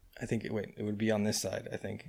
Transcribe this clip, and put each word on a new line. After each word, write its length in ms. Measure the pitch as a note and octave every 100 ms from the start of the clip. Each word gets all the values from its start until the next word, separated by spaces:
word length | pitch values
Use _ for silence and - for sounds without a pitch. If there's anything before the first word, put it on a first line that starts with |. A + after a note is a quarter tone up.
| - -
I 60 | A#2
think, 180 | A2+
it, 80 | -
wait, 220 | G#2+ - -
it 60 |
would 140 | G#2 G#2
be 120 | A2
on 140 | G#2+
this 160 | G#2 G#2
side, 280 | F#2+ G#2 -
I 40 | -
think. 300 | G2+ G#2